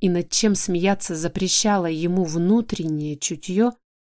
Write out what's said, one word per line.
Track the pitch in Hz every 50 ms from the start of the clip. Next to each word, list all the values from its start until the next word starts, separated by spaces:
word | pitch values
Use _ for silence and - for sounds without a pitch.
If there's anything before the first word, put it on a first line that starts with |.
и | - 185
над | 175 175 175 -
чем | - - - 214 202
смеяться | 190 - - 185 170 175 190 202 196 - - 175
запрещало | 156 160 170 - 190 185 185 - - - 214 208 196 175
ему | 165 165 156 165 175 180 185 185
внутреннее | 160 156 170 170 180 214 233 226 - - - 170 160 156 151 151 151 147
чутье, | 143 - - 170 151 - - 185 196 226 240 240 _ _ _ _ _ _ _ _